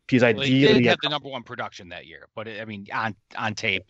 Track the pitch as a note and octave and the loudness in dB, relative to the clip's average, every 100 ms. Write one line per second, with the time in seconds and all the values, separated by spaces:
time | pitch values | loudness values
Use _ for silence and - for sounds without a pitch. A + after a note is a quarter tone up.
0 | - B2 A#2+ A2 C3+ C3+ C#3 C3 A#2 - | 0 4 4 2 2 4 6 6 4 2
1 | D3 D3 C#3 C3 A2+ A#2+ G#2+ - F2+ F2 | -2 -6 -8 -14 -12 -10 -10 -12 -16 -16
2 | D2 D2 C2 A2+ A2 G#2 A2 G#2 G2+ B2+ | -18 -20 -16 -14 -10 -10 -10 -12 -8 -4
3 | A2 - _ - A2+ G#2 A2+ F#2+ | -4 -6 _ -8 -6 -4 -2 -4